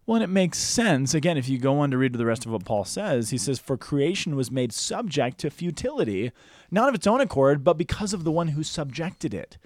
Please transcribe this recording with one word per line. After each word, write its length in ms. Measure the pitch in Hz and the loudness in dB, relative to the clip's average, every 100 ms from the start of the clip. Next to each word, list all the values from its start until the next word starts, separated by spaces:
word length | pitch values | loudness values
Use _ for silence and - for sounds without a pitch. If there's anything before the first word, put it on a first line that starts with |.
| - | 0
Well, 100 | 226 | 0
and 80 | |
it 100 | 196 | 2
makes 240 | 190 180 - | 2 2 0
sense. 560 | - - 226 139 135 | -2 2 4 4 2
Again, 240 | 156 165 156 | 2 2 0
if 100 | 127 | 0
you 80 | 131 | 0
go 200 | 131 143 | 2 2
on 120 | 143 | 2
to 60 | 127 | 2
read 160 | 131 | 2
the 120 | 120 117 | 2 0
rest 200 | 110 113 | 0 -2
of 60 | |
what 100 | 110 92 | -6 -2
Paul 200 | 107 95 | -2 -2
says, 440 | 190 208 127 110 | -4 0 0 0
he 60 | 131 | -2
says, 220 | - 127 | -2 -4
"For 180 | - 135 | -4 -6
creation 580 | - 143 147 196 175 139 | -2 0 0 0 -2 -2
was 120 | 120 | -2
made 220 | 131 123 | -2 -2
subject 640 | - - - 226 143 123 - | -4 -6 -6 -2 0 -2 -2
to 100 | 147 | -8
futility, 800 | - 175 156 247 302 131 95 117 - - - _ | -6 -6 -4 -4 -2 -2 -2 -4 -8 -20 -20 _
not 160 | 190 269 | 2 2
of 80 | 220 | 2
its 120 | 202 | 2
own 120 | 247 | 2
accord, 420 | 247 139 135 147 | 2 4 4 4
but 160 | 131 156 | 4 2
because 360 | 180 - 208 | 0 -4 -4
of 100 | 196 | -4
the 80 | 160 | -2
one 180 | 156 165 | 0 0
who 140 | 147 | -2
subjected 720 | 156 - 143 127 165 - 151 | -4 -6 -6 -6 -8 -6 -6
it." 240 | 95 - - | -6 -10 -16